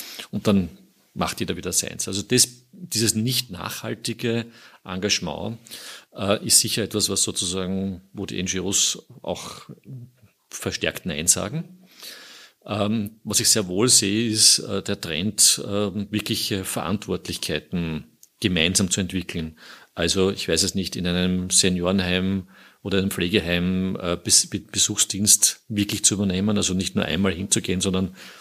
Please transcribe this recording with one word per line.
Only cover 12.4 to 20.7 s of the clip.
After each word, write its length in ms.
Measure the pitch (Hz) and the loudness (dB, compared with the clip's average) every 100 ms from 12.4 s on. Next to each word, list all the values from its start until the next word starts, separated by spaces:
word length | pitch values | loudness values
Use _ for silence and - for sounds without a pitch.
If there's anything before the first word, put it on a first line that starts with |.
| - _ - | -20 _ -6
Ähm, 540 | 104 104 113 104 - | 0 2 0 -2 -6
was 160 | 110 104 | -2 0
ich 100 | 113 | 2
sehr 180 | 110 92 | 2 2
wohl 220 | 92 123 | 2 6
sehe, 400 | - 101 104 117 | 6 4 2 0
ist, 300 | 107 - - | 4 6 6
äh, 240 | - 98 | 2 -4
der 180 | 92 101 | -4 -4
Trend, 600 | 85 78 101 - - - - | -4 -2 -2 4 4 2 -2
ähm, 400 | 101 104 101 98 | -2 -2 -2 -4
wirkliche 520 | 107 - 107 - 101 | -4 -2 -4 -2 -4
Verantwortlichkeiten 1400 | 95 - 76 104 - 92 - 87 - 76 - 90 82 78 - _ - - | -4 -4 -2 -2 -2 -4 -4 -6 -2 -4 -4 -4 -2 -4 -8 _ -20 0
gemeinsam 500 | 104 90 180 190 - | 2 4 4 4 2
zu 80 | - | 0
entwickeln. 580 | 90 95 87 87 80 - - - - - | -2 -4 -4 -6 -8 -10 -20 -20 -12 -2
Also, 360 | 85 98 95 | 0 4 2
ich 180 | 98 - | 2 0
weiß 140 | 85 | 2
es 120 | 95 | 2